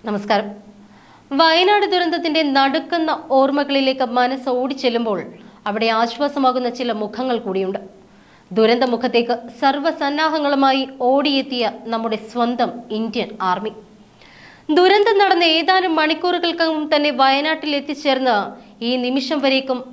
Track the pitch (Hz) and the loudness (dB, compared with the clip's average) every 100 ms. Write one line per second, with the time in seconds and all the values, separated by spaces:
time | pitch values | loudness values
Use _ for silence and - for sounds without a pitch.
0 | - 208 202 208 208 - - - - - | -4 -6 0 -2 -2 -12 -18 -20 -20 -20
1 | - - _ 277 320 330 370 415 403 370 | -20 -20 _ 2 4 4 4 4 2 0
2 | 339 330 330 311 294 269 269 311 - 349 | 0 -2 0 0 2 2 2 0 -2 -2
3 | 320 294 - 269 269 285 285 277 269 262 | -2 -4 0 2 4 0 0 0 0 0
4 | 254 247 247 269 254 247 254 269 247 233 | 0 2 0 -2 -4 -2 -2 -2 0 0
5 | 226 185 131 - - - 214 208 226 220 | -2 -4 -6 -16 -20 -10 -6 -2 0 2
6 | 233 226 285 285 254 247 247 247 240 214 | 0 -2 -4 2 2 2 -4 -4 -4 -4
7 | 208 - 262 233 226 190 190 196 - - | -6 -6 -4 -4 -2 -4 -4 -6 -12 -20
8 | - - - - _ 185 220 240 254 233 | -20 -20 -20 -20 _ 2 4 4 0 0
9 | 247 247 240 330 - - 277 285 320 320 | 0 0 0 -4 -6 -2 0 0 -2 -2
10 | 285 294 311 311 285 277 269 269 269 - | -4 0 -2 0 0 2 4 2 -2 -2
11 | 247 277 294 269 269 247 220 - 226 226 | 2 2 2 0 -2 -2 -2 -4 -6 -4
12 | 226 214 - 240 233 247 226 - - 214 | -4 -6 -6 -2 -2 0 -2 -4 -8 -6
13 | 220 233 190 - 185 190 214 - - - | -4 -4 -6 -4 -2 -2 -4 -12 -20 -20
14 | - _ - - - - - 302 370 403 | -20 _ -20 -20 -20 -18 0 4 6 6
15 | 415 392 392 359 339 320 339 370 370 311 | 4 4 4 4 4 2 2 2 2 0
16 | 311 311 359 359 339 339 330 311 302 302 | 0 0 -2 0 -2 0 -2 -2 0 0
17 | 294 247 269 269 302 320 302 285 285 285 | 0 2 2 2 0 -4 -2 -4 -4 -4
18 | 285 262 254 208 185 - - - 233 254 | 0 2 2 0 -2 -10 -20 -8 -4 -2
19 | 247 262 262 302 269 269 262 254 - | -2 -2 -2 0 2 0 -2 -6 -6